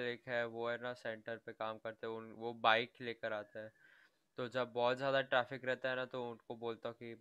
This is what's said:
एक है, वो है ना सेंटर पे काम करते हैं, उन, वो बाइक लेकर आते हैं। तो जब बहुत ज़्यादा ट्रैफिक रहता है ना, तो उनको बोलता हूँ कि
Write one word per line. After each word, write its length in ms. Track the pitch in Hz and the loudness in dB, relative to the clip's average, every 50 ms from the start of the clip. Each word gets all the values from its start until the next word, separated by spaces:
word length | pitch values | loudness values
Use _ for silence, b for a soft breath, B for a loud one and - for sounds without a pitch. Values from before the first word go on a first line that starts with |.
| 123 | 0
एक 220 | 120 120 117 - | -2 -4 -4 -4
है, 180 | 131 123 120 120 | -2 0 0 0
वो 240 | 117 113 117 117 117 | -2 -2 -2 -2 -2
है 80 | 120 117 | -2 -2
ना 120 | 120 123 123 | -4 -6 -6
सेंटर 440 | - - 117 110 110 107 120 117 | -6 -6 -6 -6 -6 -6 -8 -8
पे 160 | 110 - 117 110 | -8 -8 -10 -8
काम 240 | - 110 110 110 | -6 -4 -4 -6
करते 300 | 110 - 113 113 - - | -6 -8 -10 -8 -6 -6
हैं, 60 | 113 113 | -6 -6
उन, 180 | 113 113 113 | -6 -8 -10
वो 220 | 107 110 113 120 117 | -10 -8 -6 -6 0
बाइक 400 | 117 113 113 110 113 120 117 - - | 6 8 8 8 8 6 2 -4 -8
लेकर 320 | 127 120 113 - - 113 107 | -8 -8 -6 -4 -4 -4 -4
आते 260 | 104 104 - - 110 | -4 -6 -8 -12 -14
हैं। 120 | 107 110 - _ - - - - - _ _ _ _ _ _ | -14 -14 -16 _ -20 -20 -20 -20 -20 _ _ _ _ _ _
तो 100 | - 127 | -6 -6
जब 240 | 113 127 127 123 117 113 | -2 -2 -2 -2 0 2
बहुत 240 | 120 120 120 127 | 4 4 4 4
ज़्यादा 240 | 127 139 135 135 135 127 | 2 2 4 4 4 4
ट्रैफिक 420 | 123 135 127 120 - 135 123 127 | 4 4 2 4 2 -2 -4 -2
रहता 240 | 127 127 127 - 131 | -2 -2 0 -2 -2
है 60 | 127 | -2
ना, 100 | 127 127 | -2 -4
तो 240 | 127 - 127 120 120 | -4 -4 -4 -4 -6
उनको 240 | 117 113 _ - 123 | -8 -10 _ -12 -10
बोलता 320 | 113 117 117 113 104 - 117 | -6 -4 -6 -4 -4 -6 -8
हूँ 80 | 117 | -8
कि 180 | - 120 117 113 110 | -8 -10 -12 -10 -4